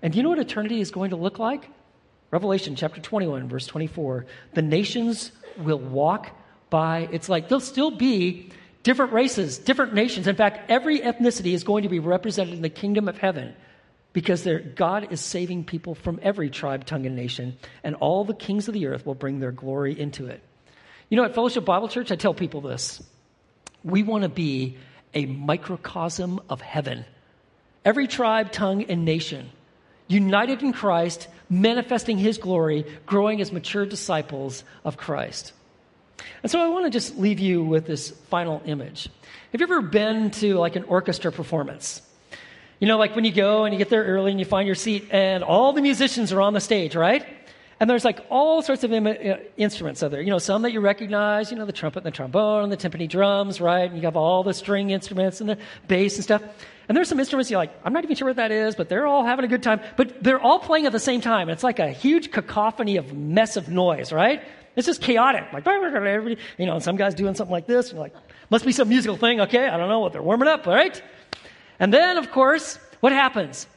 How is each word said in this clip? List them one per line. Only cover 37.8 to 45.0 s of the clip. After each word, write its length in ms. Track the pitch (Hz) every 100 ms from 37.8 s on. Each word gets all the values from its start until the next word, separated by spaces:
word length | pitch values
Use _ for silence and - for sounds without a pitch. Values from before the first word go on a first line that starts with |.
| 160
this 240 | 151 - - -
final 320 | 175 170 151 151
image. 420 | 147 131 - - - - - -
Have 100 | 233
you 40 | 349
ever 160 | 349
been 480 | 196 196 214 220 214
to, 240 | - 208 190
like, 200 | 170 180
an 80 |
orchestra 480 | 185 175 190 175 180
performance? 680 | - 156 160 139 - - - _ _ _ - - - - _
You 80 | 202
know, 100 | 220
like, 180 | 214 214
when 80 |
you 80 | 226
go 320 | 185 196 214
and 100 | 214
you 40 | 202
get 120 | 196
there 140 | 226
early 280 | 214 190 196
and 80 | 196
you 60 | 190
find 220 | 202 196
your 80 | 185
seat 320 | 226 208